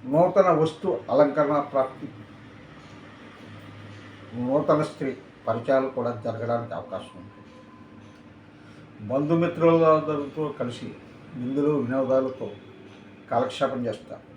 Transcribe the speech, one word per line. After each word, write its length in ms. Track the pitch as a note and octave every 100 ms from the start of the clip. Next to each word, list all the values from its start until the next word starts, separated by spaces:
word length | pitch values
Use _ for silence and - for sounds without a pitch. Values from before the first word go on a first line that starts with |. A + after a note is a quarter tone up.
| B2+
నూతన 360 | D3+ F3+ F#3+ F3+ D#3
వస్తు 260 | D#3+ - F#3+ - -
అలంకరణ 440 | B2+ C#3+ C#3+ C#3+ D3 -
ప్రాప్తి, 360 | C3+ C3 - D3 - - - - - - - - - - - - - - - - - - - - - - A#2 B2
నూతన 360 | C#3+ - D3+ C#3+
స్త్రీ 220 | - C3+ B2 - - -
పరిచయాలు 420 | A#2 A#2 C3+ C3 C3
కూడా 160 | A#2+ A2+ A#2
జరగడానికి 480 | A2+ A#2 A#2 - D#2+
అవకాశం 360 | - F#2 - F#2
ఉంది. 180 | E2+ - - - - - - - - - - - - - - - - - G#2
బంధుమిత్రులతో 1300 | C3+ D3 E3 E3+ E3 E3 E3 D#3+ D#3 D3 D3 C#3 D#3 D3 C#3
కలిసి 300 | B2 A#2 B2+ - - - - A#2+
విందులు 320 | B2 C#3 C#3+ D3
వినోదాలతో 640 | A#2+ C3 B2+ C3 C3 - G#2+ E2+ - - - - - - -
కాలక్షేపం 500 | A#2 B2 - C3 B2 A#2
చేస్తారు. 380 | G#2 - - -